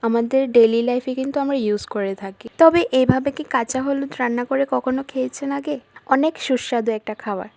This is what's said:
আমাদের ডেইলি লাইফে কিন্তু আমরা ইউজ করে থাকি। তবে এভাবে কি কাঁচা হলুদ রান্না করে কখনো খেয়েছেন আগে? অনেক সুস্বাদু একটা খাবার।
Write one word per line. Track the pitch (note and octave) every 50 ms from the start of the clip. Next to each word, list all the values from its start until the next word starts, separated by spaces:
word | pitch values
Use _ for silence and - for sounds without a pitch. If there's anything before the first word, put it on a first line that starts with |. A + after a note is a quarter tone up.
| - A3+
আমাদের | A3+ A#3 A#3 A#3 B3+ C4+ C4+ B3+ A#3
ডেইলি | A#3+ A3+ A3+ A3+ A#3 A#3 A#3+
লাইফে | B3 B3 B3+ - B3+ B3+
কিন্তু | C4 C4+ C4+ C#4+ C#4
আমরা | C#4 C#4 C4+ A#3
ইউজ | G#3+ G#3 G3+ - - -
করে | G#3+ G3+ G3 G3 F#3+ -
থাকি। | G3 G3 _ - A3+ _ _
তবে | E4 D#4+ D#4+ F4 E4+ - - C4
এভাবে | B3+ B3 B3+ C4 C4 C#4+ C4+ -
কি | D4+ - -
কাঁচা | C4 A#3 A3+ - C4 C4
হলুদ | C#4 C#4 C#4 C#4 C#4 - -
রান্না | B3+ A#3+ A#3 A#3+ B3 B3
করে | C#4 C4+ C#4 C4+ -
কখনো | B3 - C4 B3+ C4 C4+ -
খেয়েছেন | - C4+ B3+ B3+ - - - C#4 C#4 C#4
আগে? | C#4 - D4 B3+ _ _ _ - _ _ C4+
অনেক | C4+ C#4 D#4+ D#4+ - - -
সুস্বাদু | C4 A#3+ - - - A#3+ A3 A3+ A3+ G#3+
একটা | _ - G#3+ _ -
খাবার। | A3+ G#3 F#3 F#3 G#3+ _